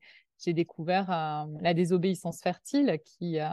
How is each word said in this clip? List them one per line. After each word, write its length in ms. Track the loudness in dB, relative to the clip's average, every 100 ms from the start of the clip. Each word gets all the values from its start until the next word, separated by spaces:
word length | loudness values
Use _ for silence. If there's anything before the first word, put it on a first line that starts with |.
| -12 -20 _ _
j'ai 100 | -2
découvert, 580 | 0 -2 -4 0 0 0
euh, 340 | -2 -2 -4 -6 -2
la 120 | 2
désobéissance 680 | 2 4 2 2 -2 -4 -2
fertile, 580 | -4 -4 -2 2 2 0 -6
qui, 340 | -8 -4 -2
euh, 80 | -2